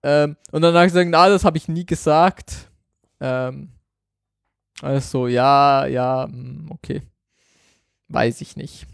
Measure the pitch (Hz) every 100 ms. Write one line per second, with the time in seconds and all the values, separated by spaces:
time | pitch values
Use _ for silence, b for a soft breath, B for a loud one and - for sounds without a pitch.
0 | 139 147 147 151 - 156 170 170 180 175
1 | 175 165 180 196 196 160 - 165 180 160
2 | - 156 180 - - - - _ _ _
3 | _ _ 131 127 127 135 143 _ _ _
4 | _ _ _ _ _ _ _ - 139 139
5 | 135 135 123 123 131 139 143 139 135 127
6 | 127 131 - 123 127 135 156 - - -
7 | - _ _ _ _ _ _ _ _ _
8 | _ 123 117 117 - - 135 - -